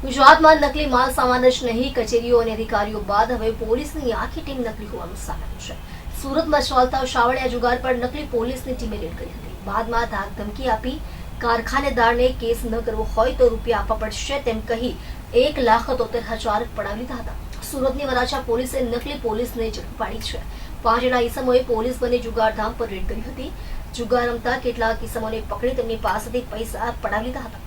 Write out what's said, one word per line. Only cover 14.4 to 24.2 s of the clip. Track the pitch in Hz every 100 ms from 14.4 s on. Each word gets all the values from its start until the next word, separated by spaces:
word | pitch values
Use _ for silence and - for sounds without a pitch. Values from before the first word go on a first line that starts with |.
| 254 220
કહી | - 226 240 - - - -
એક | 233 277 302
લાખ | 233 220 -
તોતેર | - 226 160 -
હજાર | 226 226 208 233 -
પડાવી | 202 214
લીધા | 247
હતા. | 247 - - - - -
સુરતની | 277 262 262 285
વરાછા | 247 254 277 240
પોલીસે | 233 254 277
નકલી | 247 240 269 285
પોલીસને | 233 220 240 240 226
ઝડપી | 220 - -
પાડી | - -
છે. | - - - - - -
પાંચ | 226 233
જણા | 247 247
ઈસમોએ | 233 - 254 247
પોલીસ | 254 220 233 254
બની | 240 240
જુગારધામ | 226 220 220 214 214 233
પર | 226
રેડ | 190 185
કરી | 220
હતી. | 226 262 285 - - - - -
જુગાર | 233 247